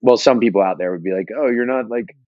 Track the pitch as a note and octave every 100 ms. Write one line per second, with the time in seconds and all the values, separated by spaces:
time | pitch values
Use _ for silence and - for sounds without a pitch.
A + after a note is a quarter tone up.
0 | B2+ A#2+ C#3+ B2 A#2 G2 F#2+ F2+ F2+ F2+
1 | F2+ F#2 F#2+ B2 C#3 A#2+ B2 C3 A2+ A#2+
2 | G#2+ - _